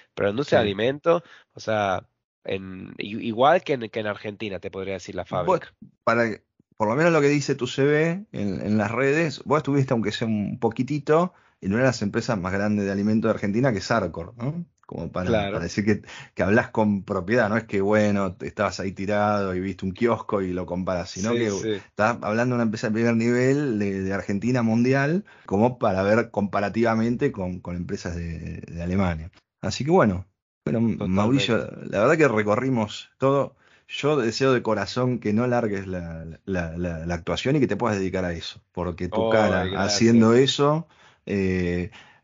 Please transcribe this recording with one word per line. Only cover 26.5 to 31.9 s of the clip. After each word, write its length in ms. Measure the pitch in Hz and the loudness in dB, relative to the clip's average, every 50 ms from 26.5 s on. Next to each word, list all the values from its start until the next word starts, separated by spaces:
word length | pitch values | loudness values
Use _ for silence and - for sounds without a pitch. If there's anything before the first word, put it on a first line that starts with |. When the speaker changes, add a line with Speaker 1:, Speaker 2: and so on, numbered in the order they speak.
| - 101 101 98 92 113 117 113 113 110 113 117 120 110 147 135 | 0 -2 -2 0 0 2 2 2 2 2 0 0 0 0 -2 -2
Speaker 2:
con, 280 | 135 101 92 90 90 90 | -2 -4 -6 -6 -6 -8
con 160 | - 87 87 | -8 -8 -8
empresas 400 | 87 87 - 101 - - 90 85 | -8 -6 -6 -8 -6 -6 -8 -8
de, 460 | 85 85 82 82 80 82 82 82 - | -6 -8 -8 -8 -8 -10 -10 -10 -12
de 220 | - - - 85 85 | -12 -12 -10 -8 -6
Alemania. 480 | 87 92 98 95 90 82 78 80 90 - _ _ _ _ _ | -2 0 0 0 0 -2 -4 -8 -12 -16 _ _ _ _ _
Así 220 | - 98 - - 135 | -8 -6 -6 -4 0
que 60 | 151 | 2
bueno, 380 | 175 190 135 104 90 92 - - _ _ _ _ _ _ _ | 4 4 4 4 2 -2 -6 -10 _ _ _ _ _ _ _
bueno, 160 | - - 113 | -4 -2 0
Speaker 1:
Totalmente. 280 | 117 113 95 - 104 | 0 0 0 -2 -2
Speaker 2:
Mauricio, 500 | 92 92 98 104 113 135 139 - 127 113 | 0 2 2 2 4 2 2 2 2 0
la 420 | 82 62 - - - - - | 0 -2 -4 -10 -14 -10 -4